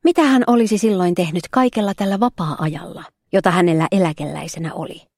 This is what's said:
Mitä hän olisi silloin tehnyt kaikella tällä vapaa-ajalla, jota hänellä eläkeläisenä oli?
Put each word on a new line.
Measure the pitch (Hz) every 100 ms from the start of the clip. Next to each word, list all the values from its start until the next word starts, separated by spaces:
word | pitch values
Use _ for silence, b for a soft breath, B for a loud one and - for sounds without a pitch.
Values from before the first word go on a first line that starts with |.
Mitä | 339 349
hän | 294 262 240
olisi | 240 220 214
silloin | 220 190 175
tehnyt | 175 170 170 -
kaikella | - 254 226 202
tällä | 196 196 196
vapaa-ajalla, | 247 - 160 - 156 156 170 - - _ _
jota | 190 190
hänellä | 170 175 160 160
eläkeläisenä | 202 170 151 143 151 156 160 160
oli? | - 160 - _